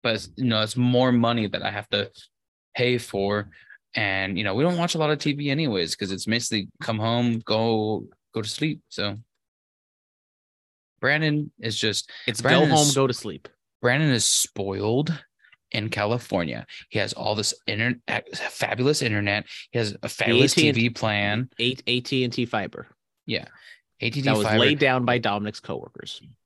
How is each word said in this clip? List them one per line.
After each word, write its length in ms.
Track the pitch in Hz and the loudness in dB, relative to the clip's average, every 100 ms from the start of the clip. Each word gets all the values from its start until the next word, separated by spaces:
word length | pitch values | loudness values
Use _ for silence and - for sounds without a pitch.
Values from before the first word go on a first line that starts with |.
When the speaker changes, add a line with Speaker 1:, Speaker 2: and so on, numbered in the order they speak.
Speaker 1:
But 140 | 120 110 | -2 -4
it's, 140 | - | -6
you 120 | - 127 | -4 0
know, 140 | 110 | 2
it's 140 | 110 123 | 0 2
more 360 | 123 123 127 | 4 4 4
money 340 | 123 117 117 104 | 4 4 2 -2
that 160 | - | -2
I 80 | 104 | -4
have 180 | 101 - | -6 -2
to 200 | 101 98 - - _ _ _ _ | -2 -2 -10 -20 _ _ _ _
pay 240 | - 123 123 | 0 2 0
for. 520 | - 98 98 104 104 - - - _ | -2 -2 0 0 -4 -14 -20 -20 _
And, 420 | - 104 95 95 95 | -4 -2 0 -2 -2
you 60 | |
know, 140 | 104 101 | -2 0
we 80 | |
don't 140 | 165 175 | 0 2
watch 180 | 170 165 | 0 0
a 20 | |
lot 120 | 151 | 0
of 60 | 147 | 0
T 120 | 147 | 0
V 160 | 143 143 | -2 -2
anyways, 460 | 139 151 98 82 | 0 0 0 -2
'cause 160 | - 95 | -4 -4
it's 160 | 95 - | -4 -2
mostly 400 | 117 - 110 98 _ | -2 0 -4 -4 _
come 180 | - 110 | -4 -2
home, 400 | 110 120 120 113 | 0 2 0 -2
go, 720 | - 110 113 110 107 101 - _ _ | 0 0 2 2 0 -4 -8 _ _
go 80 | 107 | -8
to 60 | 107 | -6
sleep. 320 | - 156 - _ | -4 -4 -4 _
So 280 | - 101 101 - _ _ _ _ _ _ _ _ _ _ _ _ _ _ _ _ _ | -6 -6 -6 -16 _ _ _ _ _ _ _ _ _ _ _ _ _ _ _ _ _
Brandon 500 | 131 151 156 151 147 _ | 0 2 2 0 -2 _
is 180 | 113 107 | -6 -2
just 320 | 110 101 - - - | -2 -2 -8 -8 -6
Speaker 2:
It's 140 | 110 | -2
Speaker 1:
Brandon 280 | 113 131 - | 4 6 6
Speaker 2:
go 60 | 156 | 6
home, 120 | 147 | 6
Speaker 1:
is 60 | |
Speaker 2:
go 120 | 135 135 | 4 2
to 60 | |
sleep. 340 | 117 107 80 - _ _ _ | 0 -8 -12 -18 _ _ _
Speaker 1:
Brandon 280 | 123 135 156 | 0 2 2
is 140 | 120 | 2
spoiled 880 | - - - - 98 98 104 123 156 156 - _ _ _ _ | 2 2 0 -4 -4 -2 0 0 0 -4 -10 _ _ _ _
in 200 | 117 107 | -4 -4
California. 760 | - 104 120 - 95 80 57 - - - | -2 -2 -2 -2 -2 -2 -6 -12 -18 -6
He 100 | - | -4
has 140 | 101 | -4
all 220 | - 104 | -4 -4
this 180 | 104 101 - - | -2 -2 -4 -6
internet, 680 | 104 120 120 - 82 - - | -2 -2 -2 -4 -6 -6 -10
fabulous 680 | - - - 110 131 156 | -10 -4 -4 0 0 2
internet. 420 | 127 104 101 104 - - - | 0 0 0 -2 -4 -16 -6
He 80 | 120 | -4
has 180 | 107 101 | -4 -4
a 60 | - | -10
fabulous 440 | - - 117 135 | -2 4 6 6
Speaker 2:
A 40 | - | 4
T 120 | 151 | 4
and 60 | |
T 60 | 120 | 4
Speaker 1:
T 60 | 120 | 0
V 60 | |
plan. 560 | 117 113 104 101 107 127 - | 0 0 0 0 0 -4 -2
Speaker 2:
A-, 160 | 120 127 - | -4 -2 -2
A 140 | 123 | -2
T 240 | 120 131 | 0 -2
and 80 | 123 | 0
T 140 | 123 117 | -2 -2
fiber. 400 | 110 95 - - _ _ _ - | -2 -4 -10 -18 _ _ _ -6
Speaker 1:
Yeah. 200 | 95 - - - - _ _ | -6 -8 -20 -20 -20 _ _
A 40 | |
T 20 | 113 | -4
and 80 | |
T 60 | 143 | -2
Speaker 2:
That 140 | 131 107 | 0 2
was 100 | 104 | 4
Speaker 1:
fiber. 140 | 110 | 4
Speaker 2:
laid 180 | 127 - | 4 4
down 260 | 139 127 | 4 4
by 140 | 120 123 | 2 2
Dominic's 420 | 117 101 104 - | 0 -2 -4 -8
coworkers. 600 | - 73 - - - - 143 113 | -10 -10 -10 -16 -14 -16 -18 -20